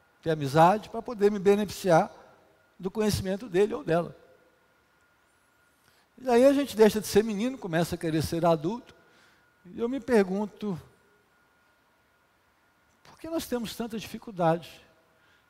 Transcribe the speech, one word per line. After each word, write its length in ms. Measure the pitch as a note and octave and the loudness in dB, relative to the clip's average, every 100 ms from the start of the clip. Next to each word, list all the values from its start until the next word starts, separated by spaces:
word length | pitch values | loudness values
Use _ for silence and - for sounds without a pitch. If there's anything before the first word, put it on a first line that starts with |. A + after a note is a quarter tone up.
| _ _ | _ _
ter 80 | D#3+ | -4
amizade, 580 | D#3 C#3 D3 E3+ G#3+ - | -4 0 6 6 4 -4
para 140 | A3+ | -12
poder 260 | A3+ A3+ G3+ | -10 0 0
me 120 | G#3 | 2
beneficiar 680 | F#3 G3+ G#3 - F#3+ F3 G#3 - - _ _ _ _ - | 2 2 0 -4 2 4 2 -6 -20 _ _ _ _ -14
do 100 | F#3 | -10
conhecimento 600 | A3 G#3+ - F#3+ G3 A#3+ | -4 -2 -2 -4 -6 -2
dele 260 | F3 G#3 | 0 0
ou 80 | A#3 | -2
dela. 340 | C#4 E3 D#3+ - - _ _ _ _ _ _ _ _ _ _ _ _ _ _ _ _ _ _ _ | -2 -2 -2 -10 -20 _ _ _ _ _ _ _ _ _ _ _ _ _ _ _ _ _ _ _
E 140 | B3+ | 2
aí 160 | A#3 C4 | 6 6
a 60 | |
gente 240 | C#4 C#4+ G3+ | 4 0 4
deixa 240 | G#3+ G#3+ | 4 4
de 60 | F3+ | 0
ser 160 | G3+ | 0
menino, 340 | A3+ G3 A#3+ C4 | 0 -2 -6 -6
começa 380 | G3 D#3+ E3+ F3 | -4 -2 -2 -4
a 20 | |
querer 240 | E3+ D#3 | -4 -4
ser 240 | - E3+ E3+ | -4 -2 0
adulto, 480 | E3 D#3 A#3+ - - _ _ _ _ _ _ | 0 -2 -8 -12 -20 _ _ _ _ _ _
e 160 | F3 F#3 | -18 -8
eu 80 | A#3 | -6
me 100 | C4+ | -6
pergunto, 840 | B3 A#3 F#3 F#3+ G#3 - G#3 D#3+ - _ _ _ _ _ _ _ _ _ _ _ _ _ _ _ _ _ _ _ _ _ | 0 2 2 -2 -6 -8 -10 -10 -12 _ _ _ _ _ _ _ _ _ _ _ _ _ _ _ _ _ _ _ _ _
por 160 | _ - | _ -20
que 100 | D#4+ | -10
nós 200 | E4 - | -8 -6
temos 260 | B3 A3 | -6 -6
tanta 240 | - A3+ A3+ | -10 -10 -10
dificuldade 720 | - A3 - F#3 E3 E3+ D#3 - _ _ _ _ _ _ | -12 -14 -12 -2 0 0 -4 -20 _ _ _ _ _ _